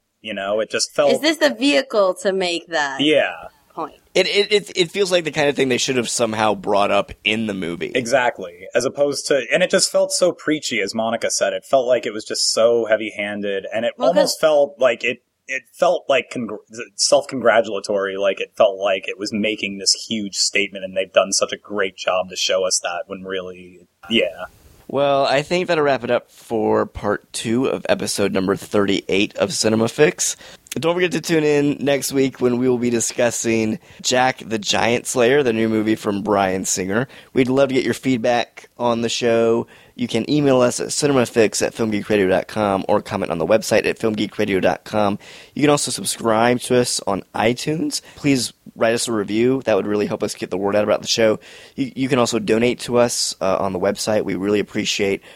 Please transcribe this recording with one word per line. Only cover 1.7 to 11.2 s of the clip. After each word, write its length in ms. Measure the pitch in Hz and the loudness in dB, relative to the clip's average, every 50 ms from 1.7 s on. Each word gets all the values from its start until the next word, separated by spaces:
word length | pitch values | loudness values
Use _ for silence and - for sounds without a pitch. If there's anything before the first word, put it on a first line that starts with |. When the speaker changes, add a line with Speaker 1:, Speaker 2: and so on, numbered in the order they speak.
| 285 277 262 - - 214 196 185 180 185 - | 2 2 0 0 0 2 2 2 0 0 -2
Speaker 2:
to 100 | 202 190 | -2 0
make 340 | 190 185 175 170 160 - - | 0 -2 -2 -2 -4 -6 -4
that 320 | 165 151 147 139 135 135 | -4 -2 -2 -2 -2 0
Speaker 1:
Yeah. 480 | 139 151 151 135 107 92 85 82 85 - _ _ _ _ - | 2 4 4 4 2 0 -2 -8 -14 -18 _ _ _ _ -10
Speaker 2:
point? 220 | 175 160 - - - _ _ - | -10 -10 -10 -10 -16 _ _ 0
Speaker 3:
It, 140 | 180 185 151 | 0 0 2
it, 240 | 170 202 208 196 | 2 0 0 2
it, 200 | 208 202 - - - - | 0 0 0 -2 -2 -2
it 140 | 180 160 | -2 0
feels 220 | - 196 202 175 185 | 0 -2 -2 0 0
like 100 | 175 165 | 0 0
the 80 | 151 | 0
kind 160 | 135 156 143 143 | 0 0 2 2
of 80 | 135 | 2
thing 140 | 131 135 131 | 2 2 2
they 80 | 120 120 | 2 0
should 180 | - - 131 | 0 0 0
have 140 | 127 113 101 | 0 -2 -2
somehow 460 | - - 120 110 110 110 110 107 101 | -2 -2 0 0 0 2 2 2 0
brought 360 | 98 92 98 104 98 101 98 | 0 0 0 2 2 2 4
up 220 | 101 101 98 - - - - | 2 2 0 -2 -6 -4 -2
in 240 | 101 110 113 113 107 | -2 0 0 -2 -4
the 60 | 98 | -4
movie. 400 | 92 90 82 87 87 78 - - | -4 -4 -6 -6 -6 -6 -4 -4
Speaker 1:
Exactly. 720 | 131 120 113 131 135 123 120 - - 95 87 87 87 95 - - | -4 -2 0 0 0 0 0 -2 -6 -10 -14 -14 -16 -10 -4 -2
As 80 | 127 123 | -2 -2
opposed 440 | 135 - 143 143 143 139 - - - | -2 0 0 0 0 0 -2 -2 0
to, 180 | 151 135 117 110 | 0 0 0 0
and 140 | 139 170 185 | 0 0 2
it 60 | 170 | 2
just 200 | - 185 - - | 2 2 2 2
felt 220 | - 190 190 190 | 2 0 0 0
so 220 | - - 190 175 160 | 0 2 2 2 0
preachy, 480 | - - 151 156 151 - - 127 107 | 0 -2 -2 -2 -2 -2 -4 -2 -2
as 120 | 98 101 104 | -2 -2 -2
Monica 380 | 113 110 113 117 113 | -2 -2 -2 -2 -2